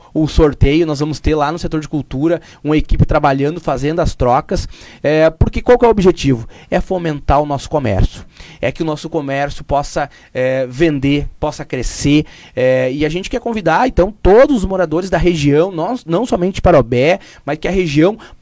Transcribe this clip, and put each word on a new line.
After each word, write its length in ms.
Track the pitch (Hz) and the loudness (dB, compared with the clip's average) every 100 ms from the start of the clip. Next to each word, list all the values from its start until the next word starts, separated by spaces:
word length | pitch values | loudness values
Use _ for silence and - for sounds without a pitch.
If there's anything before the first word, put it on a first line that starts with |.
| - | -6
o, 80 | 151 | -4
o 60 | 151 | 0
sorteio, 580 | - 151 131 139 156 165 | 2 2 4 2 2 0
nós 140 | 143 | -2
vamos 180 | 151 143 | -4 -4
ter 160 | 151 | -2
lá 160 | 151 147 | 0 -2
no 80 | 165 | -4
setor 220 | 175 156 | -6 -6
de 80 | 147 | -6
cultura 520 | 151 - 131 165 165 - - | -8 -6 -4 -2 -2 -6 -10
uma 140 | 143 156 | -2 -2
equipe 280 | - - | 0 2
trabalhando, 560 | - 156 147 139 143 170 | 2 2 2 0 -2 -4
fazendo 380 | 165 131 143 170 | -4 -4 -2 -2
as 160 | 156 | -2
trocas. 540 | - 123 127 - 185 - - - - | 0 0 0 0 -4 -6 -12 -20 -6
É, 280 | 139 156 160 | -2 2 2
porque 300 | 160 - 233 | 2 0 0
qual 160 | - 240 | 2 4
que 80 | |
é 40 | 240 | 4
o 20 | |
objetivo? 560 | 214 180 - 135 120 117 - - | 4 2 2 0 -2 -4 -18 -6
É 100 | 180 | -4
fomentar 640 | - 185 165 147 - 143 | -2 -4 -4 -4 0 0
o 40 | 147 | 0
nosso 220 | 139 - | -4 -4
comércio. 560 | 151 123 95 - - - - - - | -4 -2 0 0 -2 -18 -20 -20 -6
É 100 | 127 | -6
que 140 | - | -4
o 20 | 165 | -6
nosso 240 | 151 160 | -6 -6
comércio 540 | 165 139 139 143 - | -6 -4 -4 -4 -6
possa, 440 | - 143 143 170 143 - - | -4 -4 -2 -6 -6 -10 -12
é, 320 | 131 127 131 127 | -4 -2 -2 -4
vender, 580 | 127 165 143 139 143 139 - | 0 0 2 0 0 -2 -6
possa 240 | 151 - | -8 -6
crescer. 600 | 156 131 110 - 143 147 147 - - | -8 -6 -6 -4 2 2 0 -8 -12
É, 380 | - 127 131 131 | -2 0 2 0
e 120 | 143 | -2
a 40 | 151 | -4
gente 200 | 170 202 | -4 -6
quer 120 | 247 | -6
convidar, 480 | 240 220 165 165 262 | -6 -4 0 2 2
então, 260 | - 180 - | 2 0 0
todos 360 | - 214 285 254 | 4 6 6 4
os 60 | |
moradores 460 | 185 190 170 156 185 | 0 -2 0 -2 -2
da 80 | 165 | 0
região, 540 | 170 170 143 147 185 | 0 2 2 4 2
não, 260 | 175 175 254 156 | -2 -4 -6 -2
não 200 | 170 247 | -2 0
somente 340 | 196 180 - | -2 -2 0
Parobé, 580 | 185 160 117 123 143 190 - - | 4 4 4 2 2 0 -4 -14
mas 140 | - 156 | -8 -6
que 80 | 165 | -2
a 40 | |
região 460 | 185 175 143 170 214 - - | -2 0 2 2 0 -10 -6